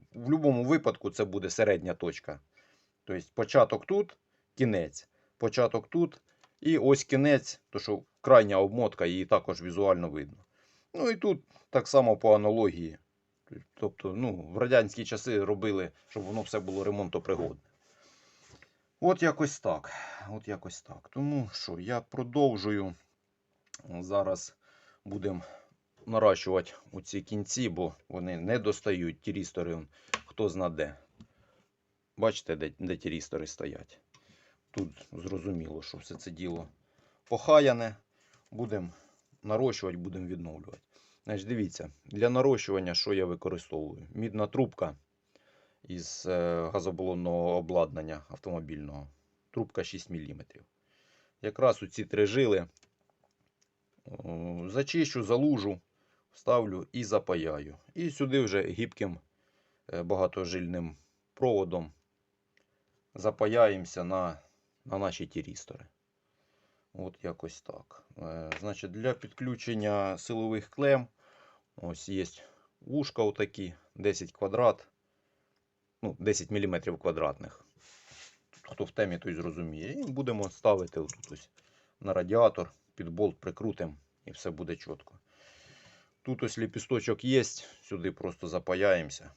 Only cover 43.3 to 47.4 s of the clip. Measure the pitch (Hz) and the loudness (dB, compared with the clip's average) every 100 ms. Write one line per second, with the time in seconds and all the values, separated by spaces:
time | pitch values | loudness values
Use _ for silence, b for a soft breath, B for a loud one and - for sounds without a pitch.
43.3 | 87 - 87 - 78 78 82 80 - 113 | -2 -4 -6 -6 -8 -8 -10 -12 -8 -6
44.3 | 107 104 131 127 - 87 71 _ _ _ | -2 -2 0 0 0 -4 -4 _ _ _
45.3 | b b b b b - 90 82 - 90 | b b b b b -14 -12 -10 -10 -4
46.3 | 90 85 85 82 101 87 87 92 90 87 | 0 0 0 -2 -2 -2 -2 -2 -2 0
47.3 | 87 | 0